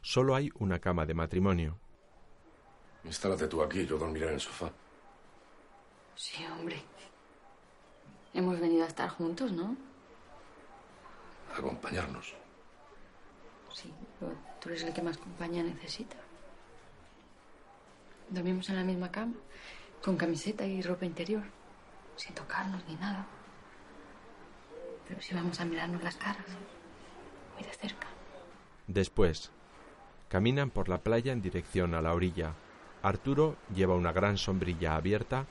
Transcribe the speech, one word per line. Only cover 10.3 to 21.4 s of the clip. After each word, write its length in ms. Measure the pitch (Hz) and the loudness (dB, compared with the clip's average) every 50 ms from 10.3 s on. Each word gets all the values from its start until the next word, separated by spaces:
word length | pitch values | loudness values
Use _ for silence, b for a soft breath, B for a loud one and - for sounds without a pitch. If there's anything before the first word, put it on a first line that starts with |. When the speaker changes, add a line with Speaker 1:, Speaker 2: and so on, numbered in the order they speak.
| - - - - - - - - - - - - - - - - - - - - - - - - - | -20 -20 -20 -20 -20 -20 -20 -20 -20 -20 -20 -20 -20 -20 -20 -20 -18 -18 -18 -18 -18 -16 -14 -10 -8
Speaker 2:
A 40 | - | -4
acompañarnos. 760 | 69 65 60 - - - - 87 80 69 67 - - - - - - - - - - - - - - - 415 - - - - - - - - - - - - - - - - | -4 -4 -4 -4 -6 -4 -2 -2 -2 -4 -6 -8 -10 -12 -14 -16 -18 -20 -20 -20 -20 -20 -20 -20 -20 -20 -20 -20 -20 -20 -20 -20 -20 -20 -20 -20 -20 -20 -20 -20 -20 -16 -16
Speaker 3:
Sí, 200 | - - - - - - - - - | -14 -14 -14 -14 -16 -16 -18 -12 -10
pero 140 | - - - - - - - - | -8 -8 -8 -10 -12 -16 -16 -12
tú 100 | - 165 | -8 -6
eres 140 | 170 165 165 | -6 -4 -4
el 100 | 165 160 | -4 -2
que 80 | 165 | -2
más 160 | 165 170 160 - | -2 -2 -2 -4
compañía 460 | - - 170 - 175 170 170 175 170 | -8 -14 -8 -6 -6 -4 -2 0 0
necesita. 540 | 170 175 - - 156 - - 233 - - - - - - - - - - - - - - - - - - - - - - - - - - - - - - - - - - - - - - - - - - - - - | -2 -2 -6 -8 -10 -8 -8 -8 -10 -12 -16 -16 -18 -18 -18 -18 -18 -18 -20 -20 -20 -20 -20 -20 -20 -20 -20 -20 -20 -20 -20 -20 -20 -20 -20 -20 -20 -20 -20 -20 -20 -20 -20 -20 -20 -20 -20 -20 -20 -20 -20 -12 -6
Dormimos 400 | 196 180 170 180 185 185 185 - | -4 -2 0 2 0 0 0 -2
en 60 | 190 | 0
la 80 | 185 185 | 0 2
misma 260 | 185 185 180 180 175 | 0 0 0 -2 -4
cama, 260 | - 202 220 233 233 - - B B B B B B B B B B - - | -4 -4 -4 -4 -6 -8 -12 B B B B B B B B B B -6 0
con 140 | - 185 165 | 0 2 2
camiseta 480 | 175 165 165 151 - 202 214 - 202 | 2 2 0 0 -2 -4 -2 -2 -2
y 160 | 196 190 190 | -2 -2 -2
ropa 240 | 180 175 180 175 190 | 0 0 0 0 -2
interior, 380 | 175 170 - 170 170 214 214 | -4 -2 -4 -2 0 0 -2